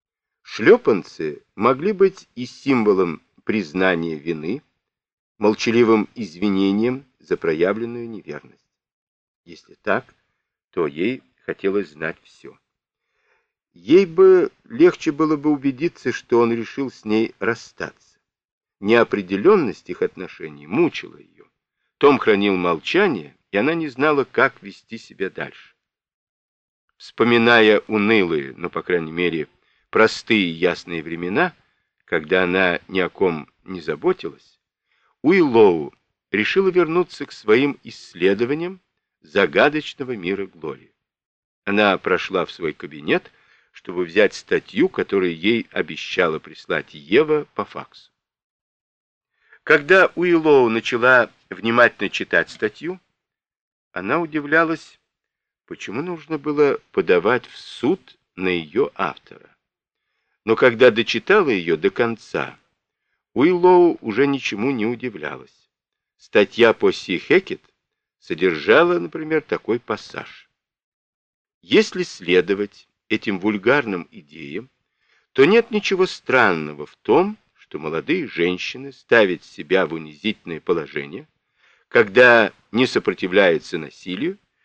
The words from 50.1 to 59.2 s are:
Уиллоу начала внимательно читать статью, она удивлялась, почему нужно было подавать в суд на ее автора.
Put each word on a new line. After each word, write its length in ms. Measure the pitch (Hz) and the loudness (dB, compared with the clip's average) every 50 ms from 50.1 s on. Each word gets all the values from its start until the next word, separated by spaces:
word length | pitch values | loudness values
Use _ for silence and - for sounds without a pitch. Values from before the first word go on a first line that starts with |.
| - | 0
Уиллоу 540 | 160 180 175 170 165 156 156 147 135 123 113 | -2 0 2 2 2 4 6 6 6 6 4
начала 600 | 113 113 - - 127 113 120 127 127 123 110 - _ _ _ - | 0 -2 -4 -4 -2 2 4 4 4 4 4 0 _ _ _ -18
внимательно 580 | 95 92 101 117 117 123 120 110 - - 104 - | -12 -6 -2 0 4 4 4 4 2 -2 -8 -6
читать 400 | - - - - 92 85 80 - | -6 -8 -6 -2 0 0 -2 -2
статью, 500 | - - 113 107 - - 143 170 190 185 _ _ _ _ _ _ _ _ _ _ _ _ _ _ _ _ _ _ | -6 -6 -6 -6 -6 -6 -12 -12 -12 -14 _ _ _ _ _ _ _ _ _ _ _ _ _ _ _ _ _ _
она 280 | - 92 92 104 143 170 | -14 -10 -6 -4 -4 -4
удивлялась, 800 | 170 151 151 151 143 143 156 165 165 160 160 - - - _ _ _ _ _ _ _ _ _ _ _ _ _ _ _ | -4 -4 -6 -8 -4 0 0 0 0 0 -4 -8 -12 -20 _ _ _ _ _ _ _ _ _ _ _ _ _ _ _
почему 340 | - 87 - - - 98 131 | -20 -18 -16 -14 -12 -10 -10
нужно 380 | 170 180 170 160 143 147 160 143 | -8 -10 -12 -12 -12 -10 -10 -8
было 420 | 139 151 147 147 147 139 - - _ _ | -6 -4 0 2 2 2 2 -2 _ _
подавать 540 | - 98 87 90 90 85 85 110 123 120 - | -4 -2 0 2 2 2 2 0 0 -2 -4
в 120 | - - - | -8 -20 -20
суд 600 | - - - - 120 143 190 - _ _ _ _ _ _ - | -20 -20 -10 -4 -2 -2 -2 -2 _ _ _ _ _ _ -12
на 120 | 90 95 92 | -6 -4 -4
ее 420 | 90 85 80 73 80 117 139 - _ | -4 -4 -6 -6 -4 -4 -4 -4 _
автора. 580 | - 95 76 65 - | -6 -6 -6 -6 -10